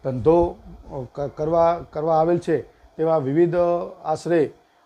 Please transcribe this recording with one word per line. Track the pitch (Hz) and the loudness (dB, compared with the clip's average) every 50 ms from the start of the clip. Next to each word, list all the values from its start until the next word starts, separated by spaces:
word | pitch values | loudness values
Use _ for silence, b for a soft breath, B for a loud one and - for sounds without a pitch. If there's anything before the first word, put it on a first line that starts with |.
| - | -8
ધંધો, | 139 127 127 113 151 165 175 170 175 - - - - - - - - | -6 -6 0 2 4 4 4 4 0 -2 -8 -16 -20 -20 -20 -18 -14
અ, | 160 139 123 117 - | -12 -12 -12 -12 -10
ક-, | 143 143 131 | -10 -10 -8
કરવા, | - - 151 156 170 165 165 165 170 170 143 - | -6 -6 -4 0 2 2 2 2 2 -2 -6 -10
કરવા | - 160 151 165 160 156 | -8 -6 -2 0 2 2
આવેલ | 160 170 175 170 | 2 2 0 0
છે | - 175 160 127 101 b b b b b _ | 0 -2 -2 -2 -2 b b b b b _
તેવા | - 160 165 160 160 | -4 0 0 0 0
વિવિધ, | 135 131 139 165 175 170 165 175 175 175 175 175 185 196 - - - | 0 0 2 2 2 2 2 0 0 0 0 -2 -4 -8 -12 -10 -6
આશરે, | 156 156 156 - 160 175 165 139 117 - b b b b b b | -6 -6 -4 -2 0 2 2 2 0 -4 b b b b b b